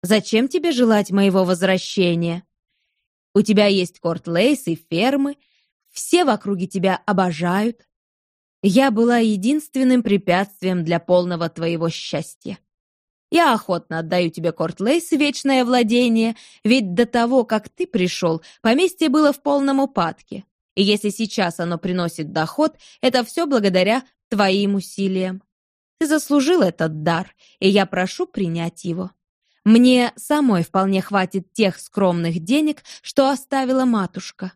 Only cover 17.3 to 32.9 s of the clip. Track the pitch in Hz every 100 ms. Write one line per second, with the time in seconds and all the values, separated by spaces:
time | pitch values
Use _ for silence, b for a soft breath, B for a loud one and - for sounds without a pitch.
17.3 | 262 233 214 - _ 359 190 180 - 175
18.3 | 160 B B 220 262 370 - 320 294 294
19.3 | 285 294 285 277 269 269 - 165 - _
20.3 | 196 - _ _ - 202 208 208 196 220
21.3 | - 185 165 170 170 185 180 170 - 151
22.3 | - 202 - 311 _ b b 254 247 233
23.3 | - 330 254 202 180 185 240 262 _ _
24.3 | 208 196 190 202 196 - - 196 190 185
25.3 | 185 _ _ _ _ _ _ 311 311 -
26.3 | 285 269 359 190 - 160 156 156 170 190
27.3 | _ b b 190 202 190 185 185 - 359
28.3 | - 180 170 170 - 175 170 185 _ _
29.3 | _ _ _ 208 226 247 247 240 - -
30.3 | 302 269 185 160 190 196 190 - 202 185
31.3 | 196 - - 202 - - - 190 175 165
32.3 | 165 165 277 302 294 B